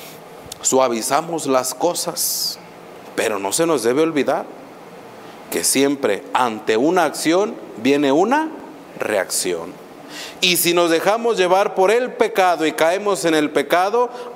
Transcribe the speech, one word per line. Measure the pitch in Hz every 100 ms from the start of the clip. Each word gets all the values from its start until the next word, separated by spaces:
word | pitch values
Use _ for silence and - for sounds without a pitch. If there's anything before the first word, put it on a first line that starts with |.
| - - - - - -
suavizamos | - 131 131 117 107 143 165 165 143
las | 131 127
cosas, | - 165 170 170 151 - - - - - - - - - -
pero | 110 101
no | 98
se | 104 165
nos | 147
debe | 113 131
olvidar | 165 151 123 160 - - - - - - - - - - -
que | 85 85
siempre | 131 139 143 120 95 -
ante | 117 123 110 - 110
una | 147 185
acción | 156 - 151 175 214 233 - -
viene | 120 143 143
una | 143 202 285 320 - - - - -
reacción. | 107 104 87 - 95 85 85 - - - - - - -
Y | 185 175
si | 175
nos | 175 170
dejamos | 160 170 226 233 196
llevar | 180 185 208 190
por | 190
el | 233 247
pecado | - 220 - 180 160 156
y |
caemos | 147 160 190 208 185 165
en | 160
el | 147
pecado, | 147 131 170 196 233 247 - -